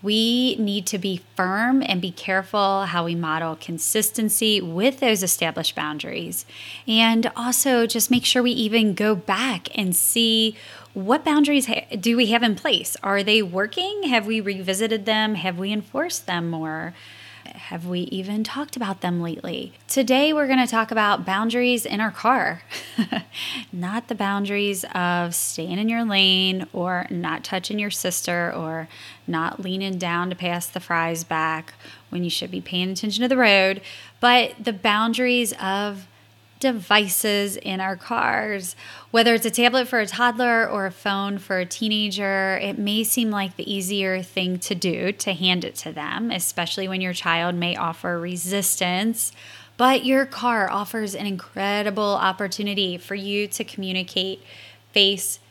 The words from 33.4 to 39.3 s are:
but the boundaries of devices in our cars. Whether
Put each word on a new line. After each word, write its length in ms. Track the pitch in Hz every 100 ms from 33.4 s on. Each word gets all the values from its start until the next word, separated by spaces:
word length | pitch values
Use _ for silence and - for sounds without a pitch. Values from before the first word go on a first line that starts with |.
| 233 196 190 196 - - - -
but 320 | 240 247 226 -
the 160 | 226
boundaries 800 | 202 220 208 226 226 254 247 233 -
of 460 | 190 196 208 202 190 _ _ _ _ _
devices 1000 | 269 233 175 214 202 175 220 202 202 190
in 240 | - 190
our 160 | 190 190
cars. 800 | - 233 - 101 214 202 180 - - - -
Whether 240 | 226 233